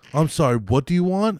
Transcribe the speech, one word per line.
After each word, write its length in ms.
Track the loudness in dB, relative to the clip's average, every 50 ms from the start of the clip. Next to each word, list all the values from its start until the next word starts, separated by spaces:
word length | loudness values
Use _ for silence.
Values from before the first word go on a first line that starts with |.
| _ -6 -2
I'm 140 | 0 0
sorry, 300 | 0 0 0 0 2 2
what 280 | 0 0 0 0 0 0
do 80 | 0 0
you 100 | 0 0
want? 340 | 0 0 0 0 -2 -2